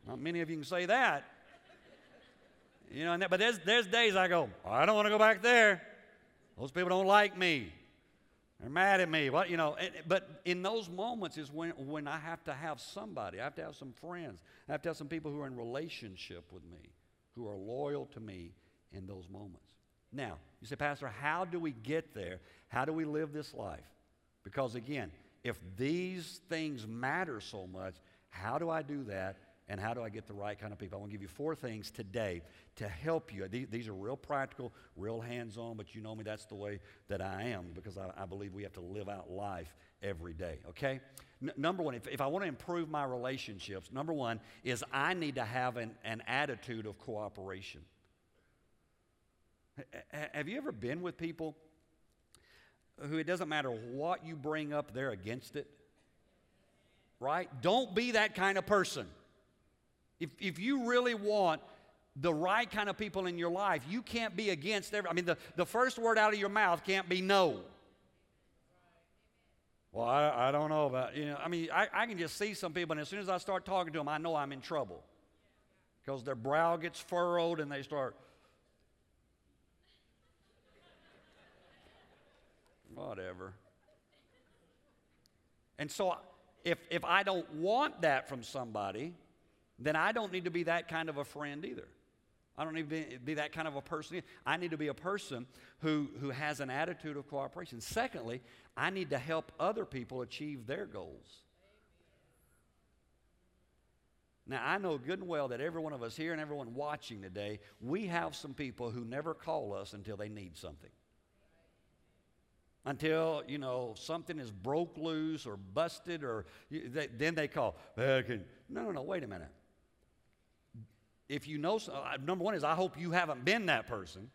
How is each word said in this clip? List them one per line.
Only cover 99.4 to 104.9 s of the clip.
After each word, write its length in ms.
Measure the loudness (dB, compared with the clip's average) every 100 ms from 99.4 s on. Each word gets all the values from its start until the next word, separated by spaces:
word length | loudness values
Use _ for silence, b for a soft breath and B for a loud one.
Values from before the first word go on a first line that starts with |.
| -2 0
other 260 | 0 2 -4
people 380 | -6 -6 -6
achieve 420 | -6 -6 -8 -8 -6
their 220 | -6 -6
goals. 560 | -10 -10 -14 -20 -20 _ _ _ _ _ _ _ _ _ _ _ _ _ _ _ _ _ _ _ _ _ _ _ _ _ _ _ _ _ _ -6
Now, 160 | -2 0
I 140 | 2
know 180 | 2